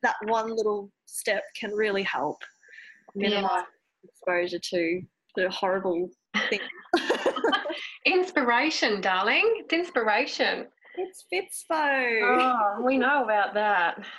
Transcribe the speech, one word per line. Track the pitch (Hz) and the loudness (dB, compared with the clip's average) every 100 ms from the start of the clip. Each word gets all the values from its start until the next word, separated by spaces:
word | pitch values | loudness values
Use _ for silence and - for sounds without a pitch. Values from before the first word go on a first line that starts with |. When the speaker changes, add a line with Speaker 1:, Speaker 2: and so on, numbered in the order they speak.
Speaker 1:
that | 240 - 208 | -2 0 0
one | 226 220 | 0 0
little | 226 214 208 202 _ - | 0 0 -2 -6 _ -16
step | - - 196 - - | -8 -2 -2 -4 -8
can | 214 | -6
really | 208 214 196 | -2 0 0
help | 190 - 147 - - _ - - - - _ | -2 -2 -4 -6 -14 _ -20 -20 -20 -20 _
Speaker 2:
Yeah. | 196 202 | -2 0
Speaker 1:
minimize | 202 190 180 - _ _ _ | 0 0 -2 -4 _ _ _
exposure | 185 _ - 180 175 175 | -20 _ -2 0 0 -4
to | - 180 165 180 180 _ _ | -4 -2 0 -2 -6 _ _
the | - 185 | -4 -2
horrible | 190 190 190 190 170 180 - _ - - | -2 -2 0 0 -2 -4 -8 _ -4 -2
thing. | 208 - - - | -4 -6 -16 -2
<laughs> | 349 - - - - 440 - 302 330 - - - | -2 0 0 0 0 0 0 -2 -8 -10 -4 2
Speaker 2:
Inspiration, | 370 370 - 247 240 302 311 277 208 | 2 2 0 2 4 2 2 0 2
darling. | 190 185 208 294 415 440 | 0 2 2 4 4 2
It's | - | 0
inspiration. | 330 349 - 220 208 277 - 220 185 - _ - - | -2 0 0 2 2 0 0 0 -2 -8 _ -16 -8
Speaker 1:
It's | 370 - - | -8 -10 -8
Fitspo. | 359 392 - - 320 294 269 247 226 | -6 -6 -10 -4 0 2 2 2 2
Speaker 2:
Oh, | 214 254 254 240 208 202 | 4 4 4 4 2 0
we | 247 262 | 0 2
know | 254 277 | 4 2
about | 226 214 196 | 2 2 2
that. | 208 214 196 170 - 202 | 0 2 2 0 -2 -10